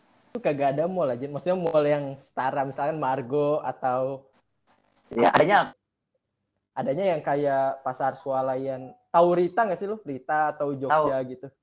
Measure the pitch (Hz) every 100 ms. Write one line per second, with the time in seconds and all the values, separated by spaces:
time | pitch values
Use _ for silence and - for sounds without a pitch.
0 | _ _ _ 226 170 143 139 139 175 185
1 | 143 120 139 143 175 185 170 151 147 147
2 | 139 135 - - 131 143 139 135 143 156
3 | 135 135 120 147 147 151 135 - 127 127
4 | 131 135 - _ _ _ _ _ _ _
5 | _ 117 120 - 151 202 - - _ _
6 | _ _ _ _ _ _ _ - 131 143
7 | 196 156 151 143 143 135 135 - 135 123
8 | 135 131 139 131 131 131 135 131 131 -
9 | _ 170 175 175 175 233 226 175 202 214
10 | 151 135 - 151 151 147 143 139 135 156
11 | 147 131 127 127 135 -